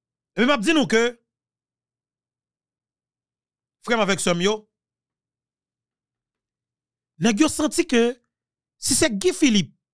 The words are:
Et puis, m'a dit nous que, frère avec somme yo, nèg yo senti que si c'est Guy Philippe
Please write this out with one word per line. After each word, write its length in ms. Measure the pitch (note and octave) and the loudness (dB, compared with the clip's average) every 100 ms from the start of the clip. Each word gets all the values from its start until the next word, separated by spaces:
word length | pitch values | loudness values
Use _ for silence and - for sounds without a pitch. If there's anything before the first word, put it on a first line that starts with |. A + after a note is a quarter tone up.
| _ _ _ F3+ | _ _ _ -2
Et 60 | |
puis, 60 | B3 | 0
m'a 100 | C#4+ | 0
dit 160 | G3+ | 0
nous 140 | D#4+ G3 | 0 2
que, 320 | A3 A#3+ A#3 _ _ _ _ _ _ _ _ _ _ _ _ _ _ _ _ _ _ _ _ _ _ _ _ _ _ | 0 0 -4 _ _ _ _ _ _ _ _ _ _ _ _ _ _ _ _ _ _ _ _ _ _ _ _ _ _
frère 180 | - A#3 | -6 -2
avec 180 | G3 F#3 | -2 -2
somme 220 | F#3 E3+ | -2 -2
yo, 260 | F#3+ G#3+ - _ _ _ _ _ _ _ _ _ _ _ _ _ _ _ _ _ _ _ _ _ _ _ _ - | -2 -4 -8 _ _ _ _ _ _ _ _ _ _ _ _ _ _ _ _ _ _ _ _ _ _ _ _ -4
nèg 200 | G#3 G#3+ | -2 2
yo 80 | D#4 | 0
senti 380 | - D4+ - E4+ | 0 -2 -2 0
que 340 | A#3+ A#3 C4 _ _ _ _ _ _ | 2 0 -2 _ _ _ _ _ _
si 160 | - C4+ | -4 0
c'est 200 | D#4+ G3 | 0 0
Guy 180 | F4+ | -2
Philippe 440 | - C4+ G#3 C#3+ _ _ | 2 2 2 -2 _ _